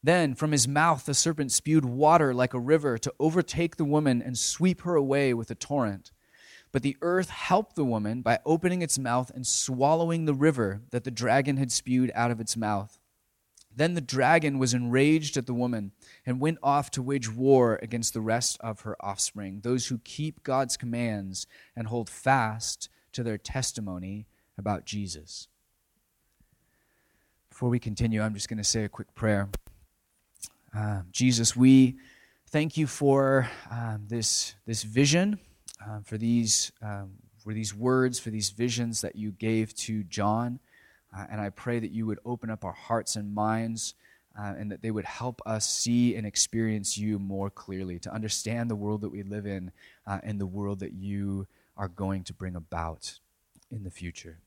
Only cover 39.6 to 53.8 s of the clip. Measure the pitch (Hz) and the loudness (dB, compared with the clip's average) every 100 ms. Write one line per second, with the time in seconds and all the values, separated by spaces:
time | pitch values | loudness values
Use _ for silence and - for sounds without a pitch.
39.6 | 110 - - 110 92 - 101 110 120 123 | 0 -6 -6 -6 -4 -2 0 0 -2 -6
40.6 | _ _ _ _ _ 95 98 107 101 - | _ _ _ _ _ -14 -10 -8 -8 -8
41.6 | - 120 107 107 110 104 - 120 113 110 | -4 -4 -4 -6 -4 -6 -6 -8 -8 -8
42.6 | 95 - - 117 - 110 104 104 107 110 | -8 -10 -4 -4 -2 -6 -6 -2 0 0
43.6 | 113 113 - - _ _ _ - 104 98 | -2 -6 -8 -12 _ _ _ -12 -10 -8
44.6 | 104 95 113 107 95 - 123 117 - 110 | -8 -6 -4 -4 -6 -8 -8 -8 -4 -2
45.6 | - - - 120 120 107 107 - - 113 | -2 -2 0 4 2 0 -4 -2 -2 0
46.6 | 113 107 98 104 107 104 98 98 98 - | 0 0 -4 -4 -2 -2 -4 -4 -4 -8
47.6 | - 95 95 87 107 110 107 - 107 117 | -10 -8 -6 -8 -8 -8 -6 -6 -4 -4
48.6 | 117 104 104 107 101 101 98 104 101 98 | -2 -2 -2 -4 -4 -8 -8 -8 -6 -6
49.6 | 92 _ - _ - 98 107 104 95 98 | -8 _ -20 _ -8 -8 -6 -6 -4 -4
50.6 | 101 98 95 92 98 101 101 98 95 _ | -4 -4 -8 -8 -6 -4 -4 -4 -8 _
51.6 | _ - 98 87 95 95 90 90 92 90 | _ -10 -10 -4 -4 -4 -8 -12 -10 -10
52.6 | 78 85 82 78 - - _ _ _ _ | -10 -6 -6 -8 -16 -18 _ _ _ _
53.6 | _ 117 | _ -12